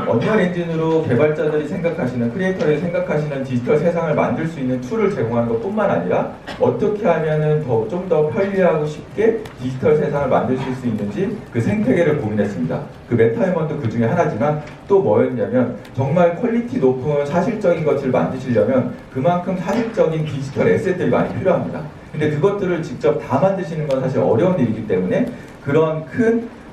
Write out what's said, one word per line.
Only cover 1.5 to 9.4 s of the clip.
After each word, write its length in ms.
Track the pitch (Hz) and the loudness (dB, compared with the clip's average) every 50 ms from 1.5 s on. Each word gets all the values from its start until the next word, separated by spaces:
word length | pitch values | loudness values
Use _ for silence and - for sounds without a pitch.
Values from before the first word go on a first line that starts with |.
| 151 151 151 | 0 0 -2
생각하시는, 680 | - 185 - 165 170 156 - - 123 123 120 117 117 - | -2 -4 -2 -2 -2 -2 -2 -2 -2 -2 -2 -2 -2 -2
크리에이터들이 460 | 190 185 185 190 185 170 151 151 147 | -2 -2 0 0 0 2 2 2 2
생각하시는 600 | 175 175 175 175 180 - 151 151 151 147 143 135 123 | 0 -2 -2 -2 -2 0 -2 -2 -2 -2 -4 -4 -4
디지털 340 | 131 131 120 117 - 151 151 | -2 -2 -2 2 2 2 2
세상을 360 | 165 170 165 170 165 156 151 | 2 2 0 0 0 0 2
만들 320 | - 80 - 117 156 160 | 2 2 0 0 -2 -2
수 140 | 165 - - | -4 -4 -4
있는 180 | 254 127 127 123 - | -4 -2 -2 -2 -4
툴을 320 | - 226 226 208 190 - | -4 -2 0 0 0 0
제공하는 340 | 131 113 110 117 117 117 117 | 0 -2 0 0 0 0 0
것뿐만 400 | - - - 196 208 220 202 - | 0 -2 -2 -2 -2 0 0 2
아니라 400 | - - - - - - - - - - - - - - | 0 0 0 0 0 0 -2 -4 -8 -12 -14 -10 -4 0
어떻게 460 | - - - - 208 196 - 208 - | 0 2 2 2 0 0 0 0 2
하면은 580 | 175 165 160 160 160 156 151 156 151 151 151 - | 2 2 2 2 0 0 2 2 2 2 0 0
더, 240 | 127 117 110 107 - | 0 0 0 0 -2
좀 140 | 180 180 185 185 | -4 -4 -2 0
더 180 | 165 156 151 151 | 2 2 2 2
편리하고 560 | - 190 196 208 196 190 185 170 156 156 151 | 2 0 0 0 2 4 4 4 4 2 0
쉽게 540 | 151 151 - - - - - 214 233 - - | -4 -6 -8 -12 -10 -2 2 2 2 2 2